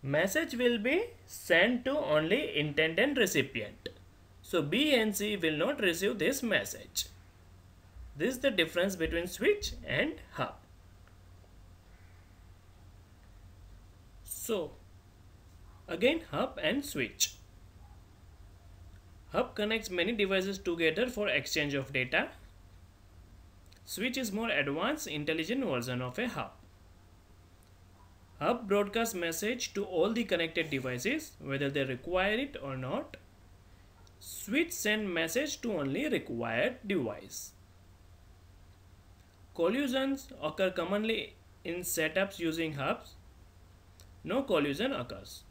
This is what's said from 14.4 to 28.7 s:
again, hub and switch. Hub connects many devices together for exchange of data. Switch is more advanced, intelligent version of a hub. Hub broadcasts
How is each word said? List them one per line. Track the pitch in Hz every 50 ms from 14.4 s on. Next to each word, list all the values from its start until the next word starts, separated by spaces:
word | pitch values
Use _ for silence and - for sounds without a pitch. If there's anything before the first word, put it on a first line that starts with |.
| - - 226 196 165 143 - - - - - - - - - - - - - - - - - - - - - - -
again, | - 170 165 190 254 311 330 - -
hub | - 147 - - - - -
and | 156 196 277 285
switch. | - - 147 123 104 - - - - - - - - - - - - - - - - - - - - - - - - - - - - - - - - - - - - - - - - - - - - -
Hub | 175 254 247 -
connects | - 208 208 220 226 214 -
many | 185 180 170 196 240
devices | 214 202 190 196 190 185 196 196
together | 190 - - 170 170 165 160 156 180 240
for | 254 240 214 208 196
exchange | 127 143 135 - - 160 147 147 139
of | 139 131 - 139
data. | 131 127 123 - 170 247 349 - - - - - - - - - - - - - - - - - - - - - - - - - - - - - - -
Switch | - - - 202 262 247
is | 269 262 214 190
more | 208 226 233
advanced, | 175 139 143 143 139 156 185 233 302 302 -
intelligent | - 147 151 151 147 160 160 160 160 233 269 269
version | 202 139 123 120 127 123 123
of | 127 123 123 -
a | 233 240
hub. | - 151 117 - - - - - - - - - - - - - - - - - - - - - - - - - - - - - - - - - - - - - - -
Hub | 143 165 240 240 240
broadcasts | 196